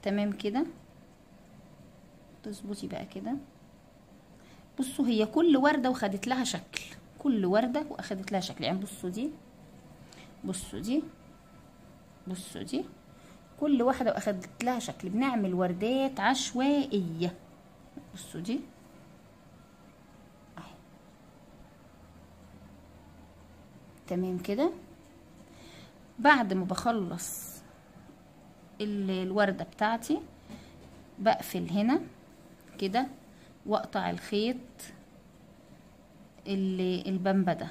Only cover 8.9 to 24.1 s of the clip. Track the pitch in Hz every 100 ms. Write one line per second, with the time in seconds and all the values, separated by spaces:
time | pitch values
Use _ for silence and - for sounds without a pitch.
8.9 | - 185 185 277 302 - - - - -
9.9 | - - - - - 185 185 - - 196
10.9 | 277 - - - - - - - - -
11.9 | - - - - 180 - - 95 269 -
12.9 | - - - - - - - 294 277 240
13.9 | 254 233 - 202 190 180 - 240 247 233
14.9 | - 185 208 269 240 190 180 180 175 214
15.9 | 262 269 262 196 262 - 247 262 294 277
16.9 | 208 175 160 175 180 - - - - -
17.9 | - - - - - 175 262 - - -
18.9 | - - - - - - - - - -
19.9 | - - - - - - - - - -
20.9 | - - - - - - - - - -
21.9 | - - - - - - - - - -
22.9 | - - - - - - - - - -
23.9 | - -